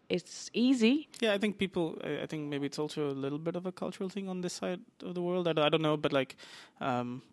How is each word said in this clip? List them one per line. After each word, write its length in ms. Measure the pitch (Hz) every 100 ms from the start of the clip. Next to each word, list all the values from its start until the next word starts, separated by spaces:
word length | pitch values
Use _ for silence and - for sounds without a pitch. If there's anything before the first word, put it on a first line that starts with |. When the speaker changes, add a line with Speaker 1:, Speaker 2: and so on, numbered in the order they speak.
| -
Speaker 1:
it's 400 | 180 - - -
easy." 540 | 208 247 254 220 294 - -
Speaker 2:
Yeah, 140 | 220
I 40 | 202
think 200 | 208 -
people, 420 | 185 185 160 -
I, 180 | - 147
I 20 | -
think 220 | 156 147
maybe 180 | 143 139
it's 140 | 151
also 300 | 151 156 143
a 80 | 135 139
little 120 | 147
bit 180 | 165 175
of 100 | 185
a 60 |
cultural 380 | - - - 190
thing 200 | 196 190
on 120 | 185
this 120 | 175
side 260 | - 185 180 - -
of 100 | 185
the 80 | 180
world. 260 | 175 180 170
I, 40 |
I 180 | 160 151
don't 120 | 160
know, 160 | 156 151
but, 140 | 147
like, 240 | 139 131 - - - - -
um, 420 | 135 123 120 131 -